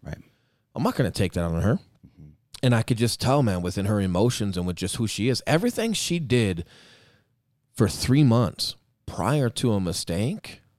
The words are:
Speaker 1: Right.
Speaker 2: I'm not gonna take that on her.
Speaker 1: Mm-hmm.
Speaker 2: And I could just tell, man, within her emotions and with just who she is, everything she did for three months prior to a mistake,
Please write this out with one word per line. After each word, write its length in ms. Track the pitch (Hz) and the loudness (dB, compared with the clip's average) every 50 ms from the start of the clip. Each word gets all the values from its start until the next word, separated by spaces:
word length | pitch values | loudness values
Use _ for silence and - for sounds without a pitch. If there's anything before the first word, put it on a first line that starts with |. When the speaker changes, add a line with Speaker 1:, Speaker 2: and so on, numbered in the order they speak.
| - | -14
Speaker 1:
Right. 140 | 71 - - - _ _ _ _ _ _ _ _ _ _ | -14 -14 -14 -16 _ _ _ _ _ _ _ _ _ _
Speaker 2:
I'm 80 | - 127 | -2 -2
not 120 | 262 247 | -2 0
gonna 160 | - 127 85 | 0 -2 -2
take 220 | - - 101 87 - | 0 -2 -2 -2 0
that 100 | 90 85 | -2 -2
on 180 | 85 82 82 | -2 -2 0
her. 140 | 80 107 143 - - _ _ _ - | 0 0 0 0 -4 _ _ _ -20
Speaker 1:
Mm-hmm. 220 | - _ - 76 76 - _ _ _ - - - | -20 _ -20 -20 -20 -20 _ _ _ -8 -2 2
Speaker 2:
And 120 | 127 120 | 2 2
I 60 | 113 113 | 2 2
could 140 | - 123 | 0 0
just 220 | 107 120 113 - - | 0 0 0 0 0
tell, 200 | - 127 135 147 131 | 0 2 2 4 2
man, 180 | 107 92 90 | 2 0 0
within 240 | 87 87 92 101 95 | -2 -4 -2 -2 0
her 140 | 101 107 104 | 0 0 0
emotions 560 | 98 92 87 90 110 123 - - 104 98 90 | 0 2 2 2 2 2 2 0 -4 -4 -2
and 80 | 92 90 | -2 -2
with 80 | 90 87 | -4 -4
just 220 | - 90 85 - | -4 -4 -6 -2
who 100 | - 113 | -4 -4
she 220 | 107 - - 104 131 | -4 -2 -2 0 0
is, 120 | 120 - - | 0 -2 0
everything 460 | - 147 175 226 240 - - 220 233 202 | 0 0 2 2 0 -2 -2 -2 -2 -2
she 260 | - - - 170 175 | -4 -2 -2 -2 -4
did 460 | 151 113 123 123 110 98 87 82 80 - - - - - - - _ _ _ _ _ _ _ _ _ _ _ _ _ _ _ | 0 0 2 2 2 2 0 -4 -6 -10 -16 -20 -20 -20 -20 -20 _ _ _ _ _ _ _ _ _ _ _ _ _ _ _
for 140 | - 110 | 0 2
three 360 | 98 - - - - 131 147 151 | 2 2 -2 0 2 4 6 6
months 520 | 123 113 123 113 80 - - - - - - _ _ _ _ _ | 6 6 4 2 0 -2 -4 -6 -8 -8 -10 _ _ _ _ _
prior 440 | - - - 85 113 147 147 131 113 | -12 -6 -2 0 0 2 2 0 0
to 240 | - - 131 120 104 | -2 0 0 0 2
a 60 | 98 | 2
mistake, 840 | 90 87 82 - - - 85 95 107 143 208 - - - - - _ _ _ | 0 -2 -4 -4 -6 -4 -4 -2 -2 -2 -4 -6 -10 -16 -20 -20 _ _ _